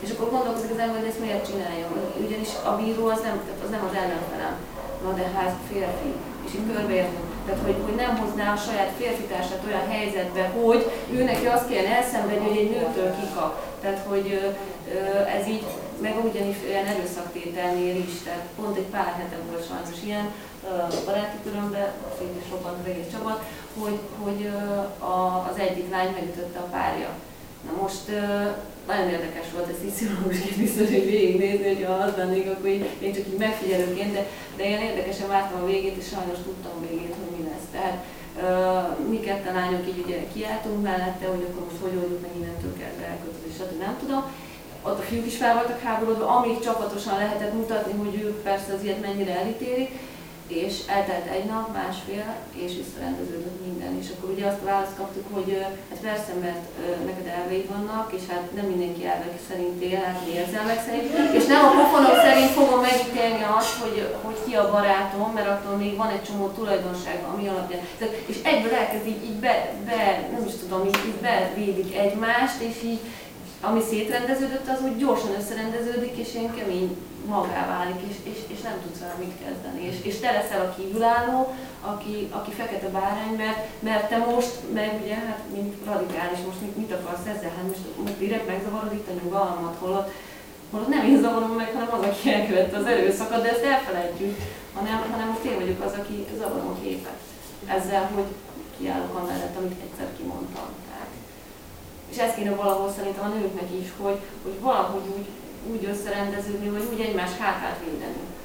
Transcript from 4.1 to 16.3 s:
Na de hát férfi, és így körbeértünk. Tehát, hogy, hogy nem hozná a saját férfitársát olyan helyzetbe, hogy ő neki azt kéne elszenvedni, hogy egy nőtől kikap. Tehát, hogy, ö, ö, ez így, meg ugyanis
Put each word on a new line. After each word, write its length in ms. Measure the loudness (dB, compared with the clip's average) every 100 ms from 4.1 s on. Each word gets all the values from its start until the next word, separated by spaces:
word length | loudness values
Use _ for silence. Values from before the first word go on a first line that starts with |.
| -2 -4 -4 -4 -4 -8 -10 -8 -6
Na 80 | -2 0
de 60 | 0 2
hát 160 | 0 0 -4
férfi, 420 | -2 -2 -2 -4 -4 -6 -8 -6
és 60 | -2
így 120 | -2
körbeértünk. 580 | 0 2 4 2 0 -6 -6 -4
Tehát, 160 | 0 2
hogy, 120 | 2 2
hogy 100 | 0
nem 100 | 2 2
hozná 260 | 0 0 2
a 100 | 2 0
saját 240 | 0 0 0
férfitársát 680 | -2 -2 -2 -2 -2 -2 -2
olyan 200 | -2 0 0
helyzetbe, 480 | 0 0 -2 0 0 4
hogy 200 | 6 6 6 0 -2 2
ő 80 |
neki 220 | 4 4 4
azt 240 | 4 4
kéne 200 | 2 4 4
elszenvedni, 480 | 4 0 2 2 4
hogy 140 | 4
egy 80 | 4 4
nőtől 360 | 2 2 0 0
kikap. 320 | -2 0 -2 -2 -8 -4
Tehát, 200 | -2 -2 0
hogy, 160 | 0 2 0
ö, 40 | 0 -2 -6 -10 -4 -2
ö, 40 | 2 4 4 2
ez 80 | 0
így, 180 | -2 -4 -8 -8 -4
meg 120 | -2 2
ugyanis 280 | 2